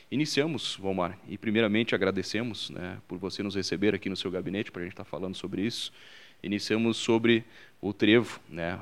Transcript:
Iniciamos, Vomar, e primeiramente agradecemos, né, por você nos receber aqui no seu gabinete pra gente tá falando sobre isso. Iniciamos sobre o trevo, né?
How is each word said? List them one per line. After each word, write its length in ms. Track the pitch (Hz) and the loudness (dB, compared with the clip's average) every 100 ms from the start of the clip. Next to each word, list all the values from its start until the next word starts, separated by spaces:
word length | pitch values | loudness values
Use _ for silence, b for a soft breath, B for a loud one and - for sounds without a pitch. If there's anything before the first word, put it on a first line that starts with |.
| B | B
Iniciamos, 640 | 123 151 - 151 135 - - | -2 0 2 0 0 -6 -4
Vomar, 420 | 95 95 87 95 - | -2 0 0 -2 -12
e 80 | 98 | -6
primeiramente 600 | 110 107 113 107 117 107 | 0 4 4 4 2 2
agradecemos, 720 | 95 95 90 107 120 98 - | 2 0 -2 -4 -4 -6 -10
né, 300 | - 90 101 - | -8 -10 -10 -10
por 100 | 90 | -8
você 240 | 92 - | -6 -4
nos 140 | 101 98 | -4 -4
receber 400 | 90 87 104 98 | -2 2 2 2
aqui 120 | 98 | -2
no 80 | 92 | -4
seu 140 | 95 | -4
gabinete 420 | 90 92 95 117 | -4 -4 -4 -6
pra 120 | 92 | -8
gente 120 | 87 - | -10 -10
tá 80 | |
falando 300 | - 76 92 | -10 -8 -8
sobre 300 | 92 - 98 | -8 -6 -4
isso. 280 | 107 - - B B B B B | -4 -4 -10 B B B B B
Iniciamos 540 | 92 101 - 110 113 110 | -4 -4 0 2 2 0
sobre 460 | - 113 117 117 - B B - | 2 4 6 4 2 B B -8
o 100 | 98 | -6
trevo, 480 | 104 104 117 107 - - | 2 6 6 6 -8 -12
né? 300 | 82 85 95 | -6 -6 -6